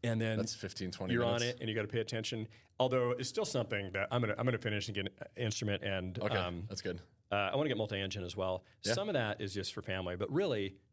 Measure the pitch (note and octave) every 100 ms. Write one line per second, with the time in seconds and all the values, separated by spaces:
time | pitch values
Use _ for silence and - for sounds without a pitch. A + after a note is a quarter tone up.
0 | A#2+ A2+ A2+ A2 A2 - G2 - F#2 F#2
1 | F#2 A#2+ A#2 A#2 A#2+ B2 A2+ A2 G#2 A#2+
2 | A2 A2+ G#2+ A#2 A2 - - _ B2+ B2+
3 | B2 B2 B2 - G#3 C3 A#2 G#2 G2 F#2+
4 | G2 B2 A2+ G#2 A#2+ A#2 A2+ G#2 G#2 G2
5 | G2 - - - A#2 G#2 G#2+ G2+ G2 F#2+
6 | F#2 F2+ A2 G#2+ F2+ F2 G2+ G2 F#2+ F2+
7 | - _ _ G2+ G2 C3+ D3+ A2+ A2 G2+
8 | G2 G2+ F2 F#2 F#2 F#2 - - G#2 B2
9 | G#3 D#3+ A2 G#2 G2+ F#2+ F#2 - G2+ F#2+
10 | F2+ F2+ G#2 C#3+ G3 A2+ G2 F#2+ _